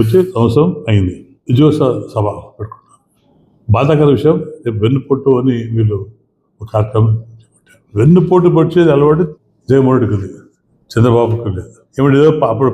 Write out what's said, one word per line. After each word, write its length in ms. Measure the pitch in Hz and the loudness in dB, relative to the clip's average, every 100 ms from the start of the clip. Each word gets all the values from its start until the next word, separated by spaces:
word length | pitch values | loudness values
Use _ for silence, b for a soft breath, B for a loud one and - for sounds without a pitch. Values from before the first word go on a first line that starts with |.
వచ్చి 160 | 110 185 180 | 2 0 0
సంవత్సరం 360 | 110 117 143 170 180 - | 0 0 2 0 -2 -2
అయింది. 260 | 104 90 - - _ - | 0 0 -6 -18 _ -2
విజయోత్సవ 400 | 123 151 151 135 110 - | 2 2 2 -2 -2 -6
సభ 120 | 113 104 87 - - | -6 -6 -6 -16 -16
పెట్టుకున్నాం. 400 | - - _ _ _ _ _ _ _ _ - 107 | -16 -16 _ _ _ _ _ _ _ _ -2 0
బాధాకర 320 | 139 151 147 123 | 2 2 2 2
విషయం, 200 | 151 180 - - 120 | 2 0 -4 -10 -8
రేపు 120 | 107 | -2
వెన్నుపోటు 480 | 110 135 - 135 139 127 | -2 -2 -2 -2 -2 -2
అని 160 | 131 120 113 113 | -2 -2 -4 -2
వీళ్ళు 220 | 107 101 - - _ _ _ _ | -2 -2 -8 -18 _ _ _ _
ఒక 60 | 107 | -6
కార్యక్రమం 400 | 110 107 110 110 110 - - | -4 -2 0 0 -2 -6 -20
చేపట్టారు. 400 | _ _ _ _ _ 104 | _ _ _ _ _ 0
వెన్నుపోటు 500 | 131 180 180 180 175 156 | 4 4 4 2 2 2
పొడిచేది 360 | 160 175 165 139 | 0 2 2 2
అలవాటు 280 | 147 156 160 - _ _ - | 2 0 -2 -6 _ _ 0
జగన్మోహన్ 300 | 135 127 131 | 2 2 0
రెడ్డికి 140 | 113 98 | 0 -4
ఉంది, 120 | 95 - - _ _ _ _ | -6 -16 -20 _ _ _ _
చంద్రబాబుకి 580 | 113 123 117 117 110 107 90 | 0 2 2 0 -2 -6 -8
లేదు. 200 | - - _ - | -12 -20 _ -2
ఏమిటి 180 | 139 135 | 2 4
ఏదో 100 | 151 151 | 2 2
పా-, 100 | 131 | -2
అప్పుడు 180 | 120 131 | 0 -2